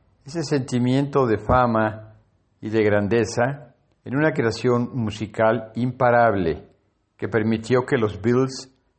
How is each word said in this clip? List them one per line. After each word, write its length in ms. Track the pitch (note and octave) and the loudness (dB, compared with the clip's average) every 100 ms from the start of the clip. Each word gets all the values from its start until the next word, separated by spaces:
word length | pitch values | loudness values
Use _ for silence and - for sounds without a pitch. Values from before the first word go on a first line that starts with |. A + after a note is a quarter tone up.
| _ _ | _ _
ese 180 | C#3 E3+ | -12 -8
sentimiento 840 | C#3 D3 B2 B2 B2 C3 C#3+ C#3 B2 | -2 -2 -2 -2 2 0 2 2 2
de 120 | G#2 | 2
fama 800 | - B2+ A#2+ A2+ G#2+ G#2 - - _ _ _ _ | 2 2 2 2 0 -2 -14 -20 _ _ _ _
y 80 | A2 | -4
de 140 | A2 | 2
grandeza 920 | G#2 G#2 G2+ A#2 G#2 A#2+ B2 C#3+ - _ _ _ | 4 2 2 0 0 0 -2 -4 -14 _ _ _
en 120 | - C3+ | -8 -2
una 160 | D#3 | 0
creación 580 | D3+ A#2 G#2 B2+ A#2+ A#2+ | 0 -2 0 0 0 -2
musical 760 | C3 G#2+ G2+ G#2+ - A2 A#2 - A#2+ | -4 -6 -6 -6 0 2 2 -4 -6
imparable 920 | B2+ B2 B2 A#2+ A#2 G2 E2 D2 - _ _ _ _ - | -6 0 2 4 4 2 0 -4 -8 _ _ _ _ -14
que 120 | A2 | -4
permitió 580 | A2 A2 A2 A2 B2 B2+ | -2 0 -2 0 0 0
que 100 | C3+ | 0
los 240 | G#2 F#2 | 0 -2
Beatles 540 | A2 B2 C3 C3 - _ _ | 0 0 0 -4 -16 _ _